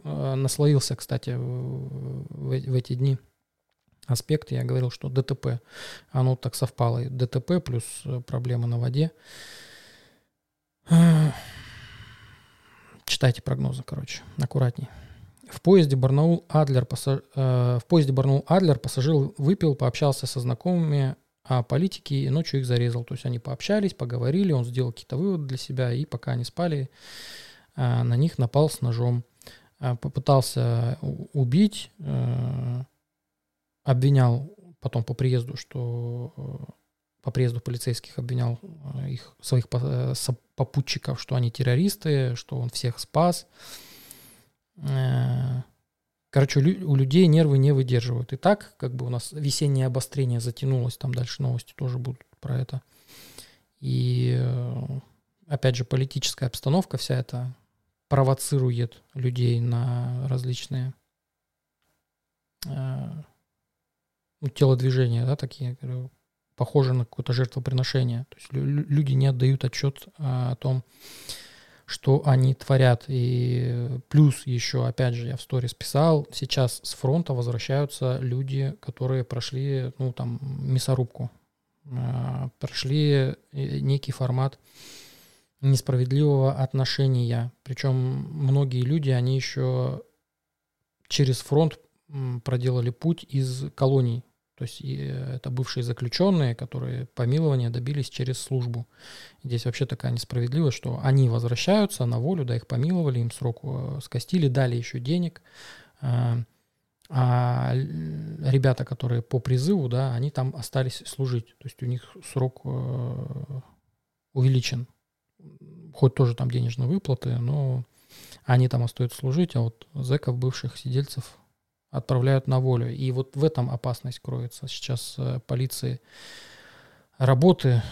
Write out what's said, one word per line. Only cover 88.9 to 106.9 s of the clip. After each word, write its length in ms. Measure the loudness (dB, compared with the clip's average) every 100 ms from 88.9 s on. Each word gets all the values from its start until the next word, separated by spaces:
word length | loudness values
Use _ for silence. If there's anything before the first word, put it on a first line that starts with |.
| 0 2
они 260 | 2 2 0
еще 640 | -2 -2 0 0 -2 -4 -12 _ _ _ _ _ _ _ _ _ -4
через 320 | 2 2 2
фронт, 380 | 2 2 2 0 _ _ _
м, 320 | -8 -6 -6
проделали 500 | -2 -2 0 0 0
путь 360 | -2 -2 -2 -2
из 420 | -2 -2 -4 -8
колоний. 500 | 0 2 4 2 -2 -8 _ _ -12
То 60 |
есть, 160 | -12 -10
и, 140 | -10 -6
э, 340 | -6 -6 -8 -8
это 140 | -6
бывшие 320 | -4 -4 -4
заключенные, 720 | -4 -4 -4 0 2 4 2
которые 520 | -2 -6 -6 -6 -6 -8
помилования 640 | -4 0 2 2 2 0
добились 380 | -4 -4 -4 -4
через 300 | -4 -4 -4
службу. 480 | -4 -2 -2 -6 -8 _ -20 -20 -20 _
Здесь 220 | -6 -4
вообще 200 | -2 -4
такая 280 | -4 -4 -4
несправедливость, 640 | -4 -4 -2 -2 0 0 0
что 240 | -4 -2
они 260 | 2 4 4
возвращаются 800 | 2 0 -2 2 2 2 0 -2
на 140 | 0
волю, 240 | 0 0
да, 100 | -2
их 120 | -4 -2
помиловали, 500 | -2 0 2 0 0
им 140 | -2
срок, 280 | -2 -4 -4
э, 340 | -6 -6 -6 -8
скостили, 460 | -6 -8 -2 2 2
дали 280 | 2 2 0
еще 240 | -4 -6
денег. 420 | -2 -2 -2 -6 _ -20 -20 -20 -20 _
Э, 420 | -2 0 0 -2 -4 _ _ _ _